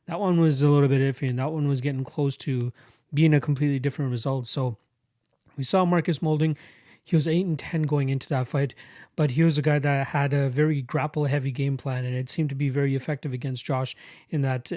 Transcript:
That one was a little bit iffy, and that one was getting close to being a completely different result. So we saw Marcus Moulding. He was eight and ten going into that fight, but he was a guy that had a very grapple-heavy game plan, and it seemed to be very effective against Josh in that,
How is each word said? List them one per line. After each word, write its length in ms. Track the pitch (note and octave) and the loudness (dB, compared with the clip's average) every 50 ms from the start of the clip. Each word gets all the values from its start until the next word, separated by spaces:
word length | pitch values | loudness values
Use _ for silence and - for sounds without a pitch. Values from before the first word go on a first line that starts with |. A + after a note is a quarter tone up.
| _ | _
That 120 | - F3 F3+ | -8 -6 -2
one 220 | G#3 F#3 F3 E3+ | 0 2 4 4
was 220 | E3 D#3 C#3+ C3 C#3+ | 6 4 4 4 4
a 60 | D3 | 6
little 200 | D3 C#3+ C#3+ C3+ | 6 6 6 4
bit 120 | C#3 C3+ | 4 4
iffy, 280 | C3+ C3+ B2+ - C#3 B2+ | 2 2 0 -2 -4 -4
and 100 | B2 B2+ | -2 -2
that 140 | C3 D3+ D#3+ | -2 -2 -2
one 160 | D#3 C#3+ C#3+ | -2 0 0
was 140 | C#3 B2+ B2 | 0 0 -2
getting 220 | C#3+ C#3 C3 C3+ | -4 -4 -4 -6
close 340 | - - - D3 C#3+ - - | -6 -4 -2 -2 -2 -2 -4
to 340 | - D3 C3 B2 A#2+ B2 - _ - _ _ _ _ - D3+ | -4 -4 -2 -2 -2 -4 -6 _ -18 _ _ _ _ -6 0
being 220 | C#3+ D#3+ D#3 D3+ | 4 4 6 6
a 60 | C#3+ | 4
completely 380 | - - C#3+ C3 D3 D3 C#3 C3 | 2 2 -2 0 0 0 0 0
different 320 | B2+ C#3+ - - C#3+ B2+ | -2 -4 -4 -4 -4 -4
result. 380 | B2 A2+ - C#3 C3+ C3 A#2 - | -2 -4 -4 -4 -4 -4 -6 -6
So 300 | - C#3 C3 B2 A2+ - _ _ _ _ _ _ _ _ _ _ _ _ _ _ - | -6 -4 -4 -4 -4 -8 _ _ _ _ _ _ _ _ _ _ _ _ _ _ -10
we 60 | - C3 | -8 -4
saw 220 | - - F#3+ F#3 | 0 2 2 2
Marcus 380 | F3 F3 E3+ - - D#3 - E3 | 4 2 0 2 0 -2 -2 0
Moulding. 340 | D#3 D#3 D3 D#3+ D#3+ D3 - - - - _ _ _ - _ _ | 0 0 2 2 0 -2 -4 -8 -20 -20 _ _ _ -20 _ _
He 140 | - F3 | 0 0
was 120 | D#3+ C3+ D#3+ | 2 2 2
eight 180 | D#3+ F3 G3 | 0 0 0
and 120 | F3+ D#3 - | 0 -2 -4
ten 240 | - - - D#3+ D#3 | -4 -4 -4 -2 -2
going 280 | C#3 D3+ C#3+ C#3 C3+ | 0 0 0 0 0
into 180 | C3+ C3 - - | -2 -2 -4 -2
that 180 | D3 C3 B2+ | -2 -2 -2
fight, 280 | - - C#3 C#3+ B2+ - - - - - - - - _ | -2 -2 -2 -2 -2 -4 -8 -20 -20 -20 -20 -20 -10 _
but 160 | - D3+ C#3+ B2 | 0 0 2 2
he 100 | D3 E3 | 4 4
was 140 | E3 C#3+ | 4 4
a 60 | D3+ C#3 | 2 2
guy 160 | D3+ D3 D3 | 2 2 2
that 300 | C#3 D3 C#3+ C#3 C3+ - | 2 2 0 0 0 -2
had 260 | - C#3+ C#3+ C#3 C#3+ | 0 0 0 2 2
a 160 | C#3+ C#3 C3+ | 0 0 0
very 320 | B2 C#3+ D3+ D#3 D3+ C#3 B2+ | 2 2 2 2 2 -2 -4
grapple-heavy 680 | A#2+ - C#3 C3+ D#3 - D3+ D3 C3+ C#3 C#3+ C3 C#3 | -4 -4 -2 -2 -2 -2 -2 -2 0 0 -2 -2 -2
game 260 | B2 C3 C#3 C#3 C#3 | -4 -2 -2 -2 -2
plan, 280 | C3 - C#3 C3 B2+ B2+ | -2 -4 -4 -4 -4 -4
and 100 | B2+ B2+ | -4 -4
it 140 | B2+ C3 B2+ | -4 -6 -6
seemed 220 | - - D#3 C#3+ | -4 -2 -2 -2
to 40 | C#3 | -2
be 140 | C3+ C#3+ C#3 | -2 -2 -2
very 260 | B2+ C#3+ C#3 C#3 C3+ | 0 0 0 0 0
effective 380 | C3 - - D3+ C#3 - C#3+ B2+ | -2 -2 -4 -6 -6 -6 -6 -6
against 320 | B2 C3 C3+ B2+ B2 - | -6 -6 -6 -6 -6 -4
Josh 320 | - C#3 C3 C3 - - - - - - - _ - | -4 -2 -2 -2 -4 -8 -12 -20 -20 -20 -20 _ -6
in 140 | - D3 C#3 | -4 -2 0
that, 280 | C3 C3 B2 - - E3+ | 0 -2 -4 -4 -8 -10